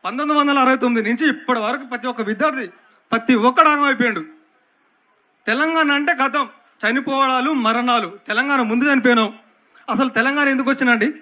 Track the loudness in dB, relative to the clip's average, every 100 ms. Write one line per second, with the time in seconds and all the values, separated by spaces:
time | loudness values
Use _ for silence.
0 | -8 -6 -2 0 2 2 2 2 0 0
1 | -2 0 0 -2 -4 -2 -2 -6 -8 -10
2 | -8 -6 -6 -2 -2 -2 -10 -14 _ _
3 | _ -4 2 4 4 4 4 4 0 0
4 | 0 -2 -10 -18 _ _ _ _ _ _
5 | _ _ _ _ -4 -2 0 0 2 2
6 | 0 0 0 0 -4 -8 _ _ -2 -2
7 | -2 0 2 2 0 0 0 0 0 0
8 | -2 -10 -6 -4 0 0 0 0 2 2
9 | 4 2 0 -4 _ _ _ _ -6 -2
10 | -2 0 0 0 0 0 0 0 2 2
11 | 0 -4